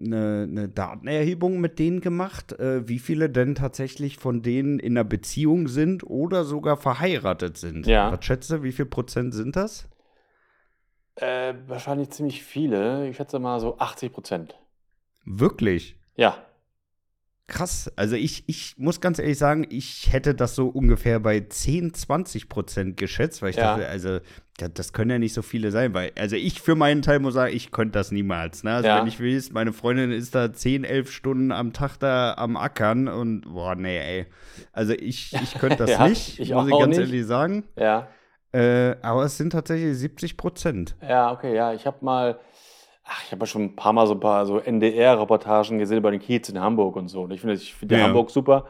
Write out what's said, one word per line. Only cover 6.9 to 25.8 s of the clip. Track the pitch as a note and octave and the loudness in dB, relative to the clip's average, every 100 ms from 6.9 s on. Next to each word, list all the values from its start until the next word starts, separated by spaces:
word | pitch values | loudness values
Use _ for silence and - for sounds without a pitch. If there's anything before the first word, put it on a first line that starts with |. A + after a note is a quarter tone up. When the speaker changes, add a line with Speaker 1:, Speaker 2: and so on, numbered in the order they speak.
| A#2+ F3+ D3 G2 F2 F2+ E2 | 0 0 0 0 -2 -4 -6
Speaker 1:
sind. | E2+ D#2+ D2+ | -10 -4 4
Speaker 2:
Ja. | A2 G#2 | 4 4
Speaker 1:
Was | F2+ - | -2 -2
schätzt | B2+ - | -4 -2
du, | D#3+ | -4
wie | C3 | -4
viel | B2+ C3+ | -4 -4
Prozent | - B2 B2+ B2 | -4 -6 -4 -4
sind | G#2+ A#2+ F3+ | -4 -4 -4
das? | G#3+ - - - _ _ _ _ _ _ _ _ _ _ _ - | -4 -6 -18 -20 _ _ _ _ _ _ _ _ _ _ _ -6
Speaker 2:
Äh, | B2+ B2+ C3 B2+ C3 | -4 -2 -4 -6 -10
wahrscheinlich | B2 C#3+ C#3+ C#3+ | -10 -6 -4 -6
ziemlich | - D3 - | -6 -6 -6
viele. | - C#3 D3+ G2+ G#2+ C3+ C#3 | -8 -4 0 2 0 -2 -4
Ich | B2 | -8
schätze | C#3 C#3 | -8 -6
mal | B2 B2 | -4 -2
so | A2+ - | -2 -2
achtzig | B2 - B2 | -4 -4 -10
Prozent. | - - F#2 D#2+ - _ _ _ _ _ _ - | -10 -8 -8 -8 -16 _ _ _ _ _ _ -12
Speaker 1:
Wirklich? | G2 C#3+ - G#2+ F2 - - _ - | 0 0 2 0 0 -4 -16 _ 2
Speaker 2:
Ja. | A2 - - _ _ _ _ _ _ _ _ _ - | 2 2 -8 _ _ _ _ _ _ _ _ _ -12
Speaker 1:
Krass. | - F3 - - - | -6 -4 -4 -6 -2
Also | G#2 A#2 | 0 0
ich, | A#2+ - - | -2 -4 -8
ich | D#3+ - - | -8 -10 -2
muss | C#3 F3 | -2 0
ganz | F3+ E3 | 0 0
ehrlich | D3+ C#3 | 0 2
sagen, | C#3+ D3+ D3+ | 2 2 -2
ich | C3 - - - | -6 -10 0 4
hätte | C3 D3 | 4 4
das | B2+ A#2+ - | 2 0 0
so | B2+ | 0
ungefähr | C3+ B2 A2+ B2 A2+ | 4 6 6 4 2
bei | G#2+ G#2+ | 2 2
zehn, | G2 - D3 E3 E3+ | 0 -4 0 0 -2
zwanzig | - - D#3 F#3 G#2+ - | -6 -2 -2 -2 -10 -8
Prozent | - F#2 - F#2+ F2+ | -6 -4 -4 -4 -4
geschätzt, | G2 - D#3 - | -4 -2 -2 -2
weil | G2 | -4
ich | F#2 | 0
Speaker 2:
Ja. | A2 G#2+ | 2 2
Speaker 1:
dachte, | D2+ | -2
also, | G2 F#2 F#2 - - - - | -4 -4 -4 -6 -18 -20 -12
da, | E2+ | -10
das | E2 - | -8 -8
können | - A2 | -2 0
ja | B2 | 0
nicht | A2+ A#2 | 0 -2
so | |
viele | - A#2 G#2+ | -6 -4 -2
sein, | G#2+ | 0